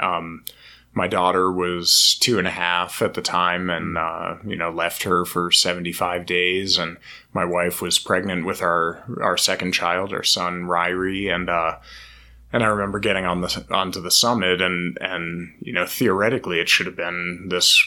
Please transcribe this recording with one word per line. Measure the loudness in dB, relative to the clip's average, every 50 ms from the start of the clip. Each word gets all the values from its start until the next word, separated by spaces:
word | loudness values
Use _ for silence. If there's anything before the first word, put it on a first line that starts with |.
Um, | 0 0 0 -2 -4 -6 -12 -14 -14 -18 -18 -18 -20 -20 -20 -20 _ _ _
my | -2 -2
daughter | 0 2 2 2 4 4 4 2 2
was | 0 0 -2 -2 -2 -2 0 2 4 4 4 4 4 2
two | 2 2 2
and | 2 2
a | 0
half | 0 0 0 2 2 0 0 -2 -2 -2
at | -2 0 0
the | -4
time | -4 -2 0 2 2 2 2 0 0 -2
and, | -2 -2 -2 -2 -2
uh, | -2 -2 -2 -4 -4 -6 -6 -8 -8 -8
you | -8 -4
know, | -4 -4 -4
left | -2 -2 -2 -2 -2 -4 0
her | 0 2 2 0
for | 0 -2 -2 0 2
seventy-five | 2 4 4 2 0 0 -4 -6 -2 -2 -2 -2 -2 -4 -2
days. | 0 0 2 2 2 2 0 0 0 0
And | 0 0 -4 -6 -12 -18 -20 -20 -20 -18 _ -2
my | 0 0
wife | 2 2 2 2 0 0 -2
was | -2 0 0
pregnant | -2 2 2 0 0 2 0 -2 -2 -2
with | -2 -2 0
our, | 0 2 2 2 2 0 -2 -6 -10 -10 -6 -2
our | 0 0 2
second | 2 2 0 0 0 0 0
child, | 0 0 2 0 0 0 -2 -2
our | -4 -2 0
son, | 0 2 2 0 -2 -4 -4 -2
Ryrie. | 0 0 2 2 0 0 0 -2 -2 -2 -2 -2 -2 -2
And, | 0 0 0
uh, | 0 2 0 0 -2 -6 -14 -20 -20 -20 -20 -20 -20 -20 -20 -20 -20 -20 -8 -4
and | 0 2
I | 2
remember | 2 2 0 -2 -2 -2 -2
getting | 0 0 0 0 0
on | 0 0 0
the, | -2 -2 -4 -6 -4 -2
onto | 0 0 0 -2 -4 -6
the | -2 2
summit | 2 4 4 4 2 2 2 2 2 2
and, | 2 2 2 0 -2 -4 -4 -6
and, | -6 -6 -4 -6 -6 -6 -8 -8 -10 -12 -14 -14
you | -12 -4
know, | -2 -2 -2
theoretically | -2 -2 0 2 2 2 2 2 2 0 0 -2 -2 -2 0
it | 2
should | 2 2 2 0
have | -4 -4
been | -6 -6 -4 -4 -4 -4 -6 -6 -8 -4
this | -2 0 2 4 6 6 6 6